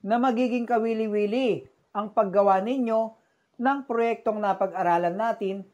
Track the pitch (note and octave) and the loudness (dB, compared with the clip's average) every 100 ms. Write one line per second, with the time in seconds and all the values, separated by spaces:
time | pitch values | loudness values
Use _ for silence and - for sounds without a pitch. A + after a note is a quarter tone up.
0 | G3 A#3 C4 A#3 B3+ B3 A#3 A#3 A3+ A3 | 0 0 2 0 0 -2 0 0 0 -2
1 | A3 G#3 G#3 A#3 C4 E3 - _ _ G#3 | -2 0 0 0 0 -2 -6 _ _ -8
2 | G#3+ G#3+ G#3 F#3 G3+ F#3+ G3+ C4+ A#3 A3 | -4 0 0 2 4 4 2 -2 0 0
3 | A3+ - _ _ _ _ A#3+ C#4 C4 A#3 | -2 -6 _ _ _ _ -2 -2 -2 0
4 | A#3 A3+ - G#3+ G#3 F#3+ G3 E3+ F3 F3 | 0 0 -2 -2 0 0 -2 0 2 2
5 | F3 F3 E3+ A3+ G3 G3 F#3+ | 2 0 -2 -2 -4 -6 -10